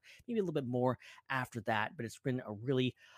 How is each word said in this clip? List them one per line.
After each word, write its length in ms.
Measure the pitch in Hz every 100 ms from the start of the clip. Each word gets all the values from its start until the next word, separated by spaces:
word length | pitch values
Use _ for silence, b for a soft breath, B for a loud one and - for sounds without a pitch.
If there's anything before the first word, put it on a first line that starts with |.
| B B -
maybe 140 | 226
a 20 |
little 120 | 180
bit 120 | 151 120
more 320 | 123 127 123 B B -
after 300 | 131 123 117
that, 300 | 104 107 110 160
but 80 |
it's 140 | 113 -
been 240 | 139 127 120
a 60 |
really 420 | 104 123 131 127 B B